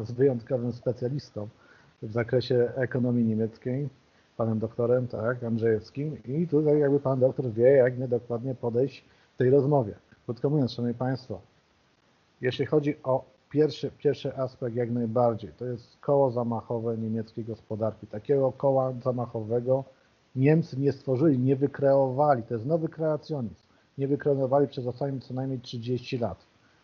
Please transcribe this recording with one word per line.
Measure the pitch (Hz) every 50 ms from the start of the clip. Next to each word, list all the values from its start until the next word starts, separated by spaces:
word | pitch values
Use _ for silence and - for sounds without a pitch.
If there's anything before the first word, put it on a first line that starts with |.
| 113
z | 117
wyjątkowym | 120 123 135 139 127 117 113 - 139 120 120 123
specjalistą | 117 123 - 127 110 - 123 123 139 143 - - _ 107 104 107 - _ _ _ - _ _ _ _ _
w | - 110
zakresie | 107 117 117 117 131 123 113 - 131 120 120 117 -
ekonomii | 135 127 120 - 127 120 123 120 123 117
niemieckiej, | 110 110 107 113 110 - - - 127 123 135 147 139 - _ _ _ _ _ _ _ _
panem | - 117 113 110 110
doktorem, | 110 110 - - 120 117 123 127 123 120
tak, | - 107 107 117 127 120 120
Andrzejewskim. | 113 113 113 110 117 110 104 92 - - 131 143 156 147 101 -
I | 113 131 156 180 165
tutaj | 143 147 156 147 147 151
jakby | 147 139 139 139
pan | 139 131 135 131
doktor | 123 131 127 - 135 123
wie, | 104 110 120 131
jak | 139 139 120 127 127
mnie | 123 131 123
dokładnie | 120 117 117 - 120 117 120 131 127
podejść | - - 120 113 120 135 139 - - - _ _ _ _ _ _
w | -
tej | 131 127
rozmowie. | 139 143 131 143 147 139 120 101 - - _ _ - _ _
Krótko | - 120 - - 139
mówiąc, | 147 151 135 117
szanowni | - - 120 120 117
państwo, | 120 127 131 135 127 - - 107 95 - _ _ _ _ _ _ _ _ _ _ _ _ _ _ _ _ _ _ _
jeśli | 127 127 123 - 139
chodzi | - 156 151 143 147 147 -
o | - 135 131 131 - - _ _ _ _
pierwszy, | - 143 156 147 131 - - 139 - -
pierwszy | - 147 135 - - 139 127
aspekt, | 135 131 127 - - 135 120 110
jak | 123 120 117
najbardziej, | 120 123 120 113 110 123 120 117 113 107 - 85 - -
to | 123
jest | 127 120 113 - - _ _
koło | - - 143 139 139 131
zamachowe | 113 120 120 117 117 110 117 - 123 117 113 117 113 110
niemieckiej | 113 110 110 113 110 - - 120 110
gospodarki. | 113 110 - _ - 110 104 110 107 107 - -
Takiego | - - 107 - - 143 139 135 131
koła | 127 - - 139 135 131 131 131 131 123 113
zamachowego | 131 120 123 120 120 - 117 107 107 117 123 120 127 131 135 135 - - _ _ _ _ _ _ _ -
Niemcy | 127 131 147 156 165 156 - - 131
nie | 139 139
stworzyli, | 131 - - 139 131 120 151 170 139 123
nie | 127 131 139
wykreowali. | 131 143 135 - - 135 139 135 139 135 131 127 135 151 151 139 120
To | 104 - 120
jest | 110 107
nowy | 139 165 170 160 156
kreacjonizm. | - 151 160 156 151 143 - - 151 139 120 101 87 - _ _ _ _ _ _ _ -
Nie | 135 135
wykreowali | 147 139 - 147 143 139 135 123 135 143 143 127
przez | - 139 120
ostatnie | 123 123 - 143 143 135 127
co | - - 127
najmniej | 127 135 135 131 127
trzydzieści | 123 - - 120 113 120 127 120 123 - 131 120
lat. | 117 101 - - _ _ _ _ _ _ _ _